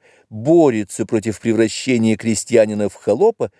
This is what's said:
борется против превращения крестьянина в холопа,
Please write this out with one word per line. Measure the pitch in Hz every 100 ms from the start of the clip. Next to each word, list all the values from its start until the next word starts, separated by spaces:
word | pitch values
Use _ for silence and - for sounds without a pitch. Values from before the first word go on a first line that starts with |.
| _ _ _
борется | 107 120 170 151 110 101 -
против | 107 113 110 104
превращения | 117 110 110 - - 123 113 107
крестьянина | 113 110 - 117 107 104 101
в |
холопа, | - - 110 208 220 113